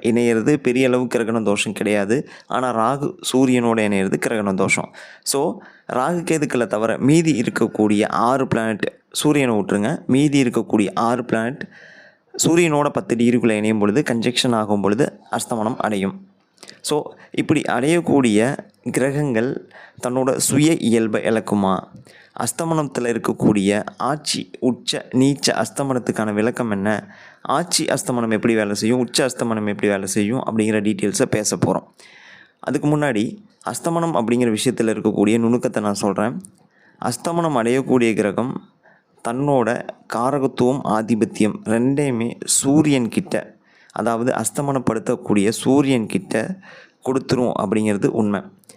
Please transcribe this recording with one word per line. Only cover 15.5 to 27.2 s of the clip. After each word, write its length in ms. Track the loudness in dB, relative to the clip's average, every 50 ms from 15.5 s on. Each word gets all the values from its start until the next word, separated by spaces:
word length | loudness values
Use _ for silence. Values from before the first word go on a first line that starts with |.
| -4 -4 -2 -4 -4
அடையும். 500 | -2 -4 -2 -2 -2 -2 -4 -6 -8 -16 -20 _ _ _ _ _ _ -20 -20 -20 -12
So, 220 | -6 -4 -4 -4 -4 -6 -14 -20 -20 -10
இப்படி 300 | -6 -6 -2 0 0 0
அடையக்கூடிய 960 | 0 0 -2 0 0 2 0 0 2 2 2 4 4 4 4 4 2 2 -2 -6 -10 -18 _ _ _ -4
கிரகங்கள் 800 | -2 0 0 0 0 0 -2 0 0 0 0 -2 -4 -6 -10 -14 -20 -20 -20 -20 _ -8
தன்னோட 340 | -6 -4 -2 0 0 0 0
சுய 400 | 0 0 0 2 4 4 4 2 2
இயல்பை 440 | 2 2 2 2 2 0 -2 -2
இழக்குமா? 560 | 0 0 0 0 0 0 0 2 2 2 0 -2 -4 -10 -20 -20 -20 -20 -20 -20 -20 _ _ -8
அஸ்தமனத்துல 580 | -6 -6 -4 -4 -4 0 0 0 -2 -2 -4 -4
இருக்கக்கூடிய 840 | -2 -2 -2 -2 -2 -2 -2 2 2 2 2 4 2 2 2 0 -2 -6 -8
ஆட்சி, 540 | _ -4 -4 -4 -4 -4 -6 -6 -6 -6 -10 -10 -2
உச்ச, 480 | -2 -2 -2 -2 -6 -8 -8 -8 -8 -4
நீச்ச 380 | 0 2 2 2 2 0 0 -2
அஸ்தமனத்துக்கான 840 | 0 0 -2 -4 -4 -6 -4 -2 -2 -2 -2 -4 -2 -2 -2 -2
விளக்கம் 380 | 0 0 0 0 0 -2 -2 -2
என்ன? 440 | -2 -2 0 -2 -2 -2 -4 -10 -20 -20